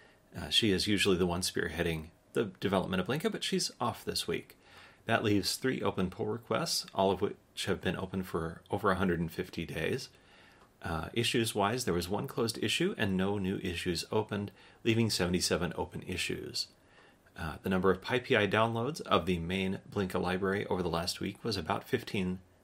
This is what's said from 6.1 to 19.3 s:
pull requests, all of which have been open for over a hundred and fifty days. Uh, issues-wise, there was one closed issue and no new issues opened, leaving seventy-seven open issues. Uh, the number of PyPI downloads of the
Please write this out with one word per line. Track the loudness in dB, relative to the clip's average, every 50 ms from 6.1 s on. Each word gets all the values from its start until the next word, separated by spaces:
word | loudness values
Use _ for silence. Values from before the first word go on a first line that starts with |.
pull | -2 -4 -4
requests, | -4 -4 -6 -4 -2 0 0 0 0 -2 -2 -4 -4 0
all | 4 4 4 4
of | 4
which | 0 -2 -2 -6 _ _ _ -6 -2
have | -2 -2 0
been | 0 -2 -2
open | -2 -4 -4 -4 -4 -6
for | -4 -4 -4 -4 -4 -6 -10 -8 -4 -4
over | 0 2 2
a | 4
hundred | 4 4 2 2 2
and | 0 -2
fifty | -2 -6 -6 -6 -6 -8 -8
days. | -6 -4 -2 -2 -2 -2 -2 -4 -8 -14 -20 -20 -20 -20 -20 -20 -20 -20 -20 -20 _ _ _
Uh, | -6 -4 -4 -4 -4 -4 -2
issues-wise, | 0 0 2 2 2 0 2 2 2 2 2 2 0 0
there | 0 0
was | 0 0 0
one | -2 -2 -2
closed | -4 -2 -2 -2 -2 0 -2
issue | -2 -2 0 0 0 -2 0 0
and | -2 0 2
no | 2 2 0 0 0
new | -2 -2 -2 -2 -2
issues | -4 -4 -4 -2 -2 -2 -2 -4 -2
opened, | 0 -2 0 0 -4 -4 -4 -6 -8 -14 -20 -20 -20 -4 _
leaving | 2 4 4 4 2
seventy-seven | 2 2 2 2 2 2 2 2 2 2 0 -2 -2
open | -4 -6 -6 -6 -10 -8 -6
issues. | -4 -4 -2 -4 -4 -6 -6 -8 -6 -6 -6 -8 -10 _ _ _ -20 -20 -20 -20 -20 _ _ _ _ -8
Uh, | -8 -8 -8 -6 -2
the | 0
number | 0 4 4 4
of | 4 2 0
PyPI | -2 -2 -2 2 4 4 4 4 4
downloads | 4 4 4 4 2 0 -2 -2 -4 -6 -2
of | 2 2 2 4
the | 2